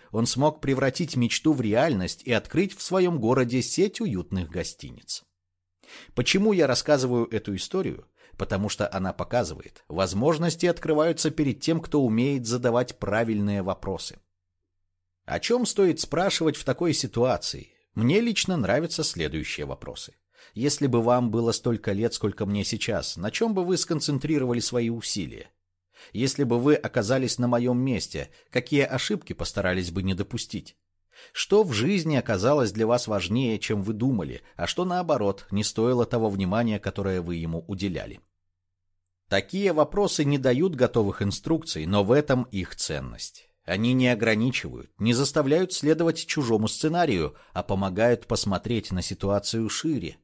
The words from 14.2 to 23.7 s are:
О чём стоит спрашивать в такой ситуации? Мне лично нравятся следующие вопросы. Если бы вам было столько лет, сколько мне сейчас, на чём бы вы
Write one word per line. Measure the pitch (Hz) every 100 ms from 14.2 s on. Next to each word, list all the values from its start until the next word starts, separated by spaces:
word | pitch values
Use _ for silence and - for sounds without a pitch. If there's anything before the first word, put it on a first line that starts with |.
| _ _ _ _ _ _ _ _ _ _ -
О | 175
чём | - 247 226
стоит | - 185 -
спрашивать | - 160 190 - 160 -
в |
такой | - 123 175
ситуации? | 135 113 117 127 104 - - - _ _
Мне | - 117 202
лично | 233 202 - 175
нравятся | 95 131 165 -
следующие | 151 85 76 80 73 - 71
вопросы. | 65 - - - _ _ _ - 104
Если | 139 - 139
бы | 120
вам | 113 123 120
было | 113 117
столько | - 123 113 110
лет, | 101 113
сколько | - 104 - 101
мне | 101
сейчас, | 92 107 - 92 - -
на | 104
чём | - 226
бы | 190
вы | 175